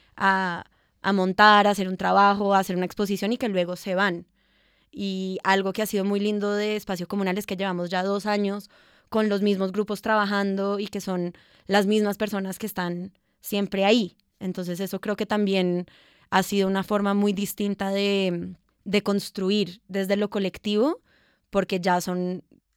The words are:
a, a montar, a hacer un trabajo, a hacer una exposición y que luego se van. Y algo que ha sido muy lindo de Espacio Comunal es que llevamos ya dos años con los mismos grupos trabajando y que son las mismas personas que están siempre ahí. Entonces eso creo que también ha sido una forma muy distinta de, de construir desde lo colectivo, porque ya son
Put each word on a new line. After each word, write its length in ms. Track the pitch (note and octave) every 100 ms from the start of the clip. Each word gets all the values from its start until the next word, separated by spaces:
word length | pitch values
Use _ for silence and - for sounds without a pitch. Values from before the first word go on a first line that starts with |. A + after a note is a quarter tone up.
| _ -
a, 480 | G3 F#3+ F#3 E3+ - _ _ _
a 100 | F#3
montar, 540 | G3 F#3 F#3 G#3+ G#3 G3+
a 40 |
hacer 180 | G3+ F#3
un 80 | F#3
trabajo, 580 | F#3 F#3+ G3+ G3+ G3+
a 40 | G3
hacer 180 | F#3+ F3+
una 100 | F3+
exposición 460 | - G3+ G3 G3+
y 60 | B3
que 100 | A#3+
luego 280 | F#3 F3 F3+
se 180 | G3+
van. 320 | F#3 G3 E3+ - _ _ _ _ _ _
Y 480 | - G3 F#3+ F#3+ F#3
algo 300 | F#3+ G3 F#3+
que 100 | F#3+
ha 40 | G#3+
sido 180 | G3+
muy 160 | G3 G3+
lindo 320 | G#3 G#3 G#3
de 240 | G#3 G#3 G#3+
Espacio 320 | - F3+ -
Comunal 300 | G3+ F#3+ F#3+
es 80 | G3+
que 100 | F#3+
llevamos 340 | G3 F3+ F3
ya 120 | F3+
dos 240 | F#3+ G3+ G#3
años 440 | G#3 G3+ G3+ - _ _ _ _
con 200 | A3 G#3+
los 140 | G3+
mismos 300 | G#3 F#3+ F#3+
grupos 300 | G3 G#3 G#3
trabajando 760 | A3 G#3+ G3+ G3+ G3+ G3 G3 G3+
y 80 | G#3
que 140 | G#3
son 320 | F#3+ F3+ F3 - _ _ -
las 200 | G3+ G3
mismas 300 | G#3+ G#3 G3+
personas 420 | G#3 G3+ F#3+ F#3
que 80 | G#3+
están 460 | - F3 F3 F#3 - _ _
siempre 440 | - G3+ G3 F#3+
ahí. 320 | G3 A3 F3+ - _ _
Entonces 420 | F#3 F#3 F3+ F3
eso 200 | F#3+ F#3+
creo 160 | G#3+ G3+
que 100 | G#3
también 600 | G#3 G3+ F#3+ F3+ F3 F3+ - _ _ _
ha 120 | F#3+
sido 260 | F#3 G3+ F#3+
una 160 | G3
forma 300 | F#3+ G#3 G3+
muy 180 | G3+ G#3
distinta 580 | G3 G3+ - G3+ G3 G3
de, 640 | G3 G3+ G3 F#3+ F3 F3+ F3+ _ _
de 180 | - G3+
construir 800 | G3+ G3+ - - F#3+ G#3 F3 F3 -
desde 280 | G3 F#3+ G3+
lo 140 | G#3
colectivo, 680 | G#3 F#3+ - G#3 G#3 C4+ A4+ _ _ _ _ _
porque 300 | G3+ F#3+ F#3+
ya 200 | F#3 F3+
son 440 | F3+ F3+ F3+ F#3 - _ _